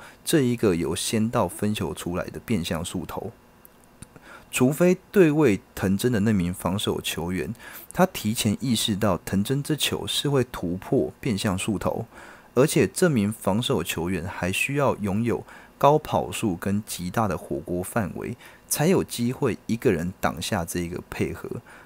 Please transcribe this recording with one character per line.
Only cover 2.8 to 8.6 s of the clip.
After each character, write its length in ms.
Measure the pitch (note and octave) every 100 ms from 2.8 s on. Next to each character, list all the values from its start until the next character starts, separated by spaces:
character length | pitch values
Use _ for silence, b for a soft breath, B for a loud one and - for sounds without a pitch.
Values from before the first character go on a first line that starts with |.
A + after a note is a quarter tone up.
速 200 | F2 F#2 -
投。 240 | - G#2 - - - - - - - - B B B -
除 200 | - C3
非 260 | D3+ F3+ F3+ -
对 200 | G#3 E3
位 300 | D3 C#3 G2 -
藤 220 | - G2 G2
真 160 | B2
的 80 | A2+
那 120 | G#2+
名 200 | G2+ F2
防 260 | F#2 F2+ G2
守 220 | A2 -
球 320 | - - E2+
员， 220 | F2+ C#2 A#2 B B B
他 140 | - F#3
提 260 | - G#2+
前 240 | A#2 G#2+
意 140 | G2+